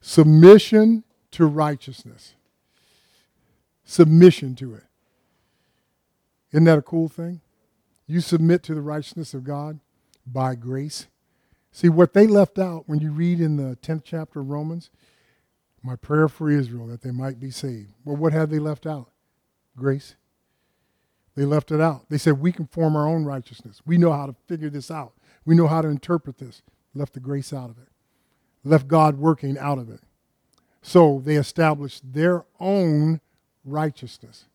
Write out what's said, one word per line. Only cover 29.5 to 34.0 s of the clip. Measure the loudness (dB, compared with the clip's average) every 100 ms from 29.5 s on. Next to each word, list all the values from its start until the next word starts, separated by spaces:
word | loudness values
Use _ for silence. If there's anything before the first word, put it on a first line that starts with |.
| -8
out | -6 -8
of | -10
it. | -20 _ _ _ _ _ _ _ _
So | 0 4 4 2
they | -2
established | -2 -2 -2 -2 -2 -10 -16 -12
their | -2 -2 -2 -6 _
own | -4 -2 0 0 0 -2 _ _ _ _
righteousness. | -10 -6 -6 -8